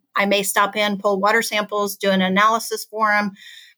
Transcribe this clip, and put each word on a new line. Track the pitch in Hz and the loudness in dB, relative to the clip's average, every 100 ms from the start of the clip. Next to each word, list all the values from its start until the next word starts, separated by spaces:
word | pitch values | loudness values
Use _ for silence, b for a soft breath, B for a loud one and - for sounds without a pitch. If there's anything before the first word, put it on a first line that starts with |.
| _ - | _ -2
I | 202 | 0
may | 202 | 0
stop | 196 - 202 214 | 0 0 0 0
in, | 208 196 | -2 -2
pull | 208 196 | 0 0
water | 196 226 | 2 2
samples, | 220 214 208 208 202 202 | 0 -2 -2 -2 -4 -2
do | 196 | 0
an | 190 | 2
analysis | 185 190 214 226 - 220 | 2 2 2 2 -2 -10
for | - 214 220 | -8 -2 0
'em, | 208 208 196 B B B | 0 -2 -6 B B B